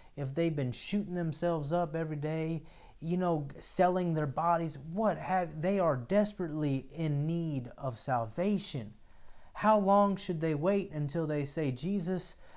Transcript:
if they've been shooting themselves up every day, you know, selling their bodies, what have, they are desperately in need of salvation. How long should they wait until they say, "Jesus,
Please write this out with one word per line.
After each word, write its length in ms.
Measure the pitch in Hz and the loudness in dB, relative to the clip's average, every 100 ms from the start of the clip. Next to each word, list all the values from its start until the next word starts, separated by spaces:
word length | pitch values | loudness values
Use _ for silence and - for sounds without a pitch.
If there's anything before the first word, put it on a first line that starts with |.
| - - | -16 -8
if 180 | 131 | -4
they've 220 | 143 165 147 | 0 0 0
been 160 | 127 | -2
shooting 420 | - - 202 202 | -4 -2 -2 -2
themselves 600 | 180 165 139 175 165 143 | -2 -2 0 0 0 0
up 200 | 175 170 | 0 0
every 220 | 160 160 151 | -2 -4 -4
day, 480 | 151 160 160 165 - - - - | -4 -2 -2 -4 -8 -18 -20 -10
you 160 | 165 180 | -2 0
know, 300 | 180 160 139 - | 2 0 -2 -8
selling 540 | - - 180 180 175 | -2 4 4 4 2
their 120 | 160 147 | 2 0
bodies, 540 | 147 170 170 165 139 | 2 2 2 0 -6
what 380 | 156 185 214 151 | -6 0 0 0
have, 440 | - 185 170 151 | 0 0 0 -2
they 160 | 175 196 | 0 2
are 200 | 170 131 | 2 2
desperately 920 | 117 202 208 - 170 156 151 135 - | 2 2 2 0 -4 0 0 0 -2
in 360 | 156 160 143 151 | -2 0 0 0
need 420 | 170 165 139 120 - | 0 -2 -4 -6 -6
of 220 | 135 113 | -6 -4
salvation. 960 | - 123 110 170 190 202 - 135 104 - - - - - - | 0 0 0 -2 0 0 -2 -6 -8 -12 -20 -16 -16 -16 -16
How 240 | - 208 214 | 0 4 6
long 380 | 190 202 202 190 | 6 6 6 2
should 240 | - 165 | -2 -2
they 140 | 160 147 | 0 2
wait 360 | 175 202 180 | 2 2 0
until 360 | 151 147 170 156 | -4 -2 -2 0
they 180 | 151 143 | 0 -2
say, 260 | - 143 | -2 -2
"Jesus, 680 | 127 175 202 170 185 - - - | -2 -2 -2 0 -2 -4 -10 -16